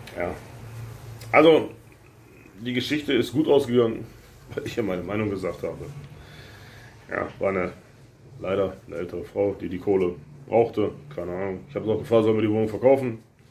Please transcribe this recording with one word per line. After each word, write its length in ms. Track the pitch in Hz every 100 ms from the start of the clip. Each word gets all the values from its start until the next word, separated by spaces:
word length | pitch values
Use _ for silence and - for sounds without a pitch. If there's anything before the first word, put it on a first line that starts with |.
| - 87
Ja. 160 | 87 90 - - - - - - - - -
Also, 420 | 131 156 147 107 - - - - - - - - 92
die 100 | 117
Geschichte 400 | 123 120 147 147
ist 220 | 123 117
gut 160 | 120 151
ausgegangen, 560 | 139 117 120 113 110 113 - - - -
weil 120 | - 107
ich 80 | -
ja 60 |
meine 200 | 104 92
Meinung 260 | 87 104 107
gesagt 320 | 95 87 85
habe. 220 | 87 80 82 - - - - - - - - - - - -
Ja, 180 | 95 95 -
war 120 | 95
eine, 240 | 95 90 - - - - - - -
leider 380 | 90 98 95 - -
eine 80 | 82
ältere 300 | 87 87 -
Frau, 320 | 101 101 98
die 80 | 90
die 100 | 92
Kohle 380 | - 95 90 - - - -
brauchte. 440 | 110 113 - 101 - -
Keine 200 | - 87
Ahnung. 320 | 90 98 92 -
Ich 80 | 104
habe 100 | 104
noch 120 | 110
gefragt, 260 | - 113
sollen 140 | 110 110
wir 60 |
die 60 | 107
Wohnung 200 | 107 110
verkaufen? 520 | 101 127 135 123 113 - _ _